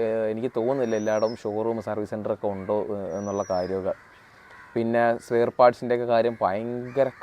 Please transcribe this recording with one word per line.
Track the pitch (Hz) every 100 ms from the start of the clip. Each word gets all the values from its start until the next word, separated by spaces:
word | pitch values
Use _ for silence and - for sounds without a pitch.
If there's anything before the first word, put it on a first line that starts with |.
ഏഹ്, | 113 113 110
എനിക്ക് | 110 123 117
തോന്നുന്നില്ല | 113 139 120 110
എല്ലായിടവും | 107 107 110 117
ഷോറൂം, | 110 104 113 113 107
സർവീസ് | 107 104
സെൻ്ററൊക്കെ | 110 107 107 107
ഉണ്ടോ, | 98 95 104 - 101
ഏഹ്, | 95 82
എന്നുള്ള | 101 98 101
കാര്യമൊക്കെ. | 92 90 95 95 - - - - - - - -
പിന്നെ | 117 113 117 117 117
സ്പെയർ | - 117 120 -
പാർട്സിൻ്റെയൊക്കെ | 123 120 123 120 120
കാര്യം | 117 113 117
ഭയങ്കര | 98 98 117 123 123 123 131 -